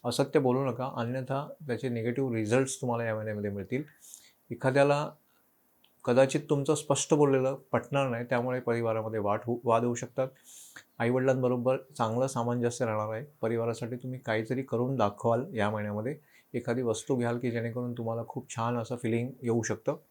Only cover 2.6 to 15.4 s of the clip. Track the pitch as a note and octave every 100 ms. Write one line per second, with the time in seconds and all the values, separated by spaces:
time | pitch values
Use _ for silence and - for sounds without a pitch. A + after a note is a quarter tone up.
2.6 | C3 - B2+ A#2 A#2 G#2+ G#2+ G#2+ G#2 G2+
3.6 | F#2+ B2+ D#3 _ - - - _ _ A#2+
4.6 | C#3 C3+ C#3+ C#3+ D3+ - _ _ _ _
5.6 | _ _ _ _ - B2 C3+ D3 D3 C#3+
6.6 | C#3 D3+ - C#3 - D3+ D3 C3+ C3 C#3
7.6 | - A#2+ - C#3 C3+ A#2 B2 B2 B2 B2+
8.6 | B2 A#2 A2+ A2 A2 A2 G2+ G#2 A#2 A#2+
9.6 | A#2 A2+ A#2+ A#2+ C#3+ - C3 - - -
10.6 | - - _ - A#2 B2+ C3 C3 B2+ B2
11.6 | A#2+ C3 - - A2+ A#2 C3 C3 A#2 A#2+
12.6 | A#2+ A#2 A#2 G#2+ G#2+ A2 D3 _ A2+ A#2
13.6 | A#2 A#2 A#2 A#2+ C3 B2+ - A2 A2 B2+
14.6 | C3+ A#2 B2 C3+ G2+ G2+ A#2 A#2